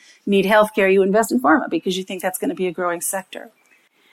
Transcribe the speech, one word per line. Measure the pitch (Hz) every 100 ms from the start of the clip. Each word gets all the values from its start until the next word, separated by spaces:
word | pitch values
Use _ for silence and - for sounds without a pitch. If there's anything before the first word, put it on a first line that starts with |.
| _ _ -
need | 196
healthcare, | 190 220 208 - 190
you | 196
invest | 190 208 220
in | 247
pharma | 247 285 -
because | 170 196 180
you |
think | 185 185
that's | 190 -
gonna | 190
be | 180 185
a |
growing | 175 175 170
sector. | - 190 - - 226 _ _ _ _ _ _